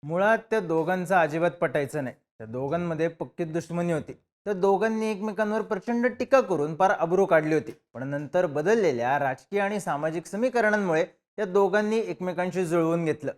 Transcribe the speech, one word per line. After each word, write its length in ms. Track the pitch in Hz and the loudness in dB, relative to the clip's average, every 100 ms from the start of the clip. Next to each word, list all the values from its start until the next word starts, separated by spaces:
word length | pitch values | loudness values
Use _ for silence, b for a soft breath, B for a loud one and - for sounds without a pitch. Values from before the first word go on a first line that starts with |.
| 143 | -4
मुळात 320 | 170 202 226 | 0 2 2
त्या 220 | 226 220 | 0 -4
दोघांचं 560 | 175 160 160 185 170 185 | 0 0 0 -2 2 2
अजिबात 360 | 160 156 170 | 2 2 0
पटायचं 520 | 170 165 143 139 151 | 0 -2 -2 -2 -4
नाही. 120 | 131 - _ _ | -6 -10 _ _
त्या 100 | 110 | -10
दोघांमध्ये 600 | 120 139 165 175 156 165 | -6 -4 -2 -2 -2 -2
पक्की 360 | 165 131 - | -4 -12 -8
दुश्मनी 500 | 170 160 165 170 175 | -6 -6 -4 -4 -2
होती. 200 | 160 123 | -2 -4
त्या 400 | 131 _ _ - | -16 _ _ -6
दोघांनी 580 | 202 196 196 220 220 220 | 0 2 2 2 0 -2
एकमेकांवर 500 | 208 214 196 214 220 | -4 -6 -2 -2 -2
प्रचंड 460 | 226 196 214 240 240 | -2 -6 -2 0 0
टीका 340 | 240 247 269 | -2 2 4
करून 340 | 233 170 147 156 | 4 0 -2 2
पार 160 | 190 | 2
अब्रू 340 | 202 165 180 190 | 2 2 2 4
काढली 280 | 165 156 | 4 4
होती. 220 | 156 - - _ | 0 -2 -16 _
पण 140 | 117 135 | -12 -6
नंतर 380 | 143 147 180 180 | -6 -2 0 0
बदललेल्या 760 | 143 156 233 185 123 117 143 | 0 2 4 4 2 0 2
राजकीय 400 | 139 131 _ 202 | 0 -4 _ -2
आणि 200 | 196 208 | -2 -2
सामाजिक 460 | 185 147 156 165 170 | -4 -2 -2 -4 -8
समीकरणांमुळे 800 | 196 254 240 214 208 190 160 170 | -2 0 2 2 2 2 2 0
त्या 400 | _ _ - 208 | _ _ -8 0
दोघांनी 520 | 185 196 202 214 226 | 2 4 2 2 0
एकमेकांशी 680 | 190 175 185 170 180 180 180 | -2 -4 -6 -2 -2 -2 0
जुळवून 400 | 170 165 170 165 | 2 2 2 0
घेतलं. 260 | 147 - | -2 -4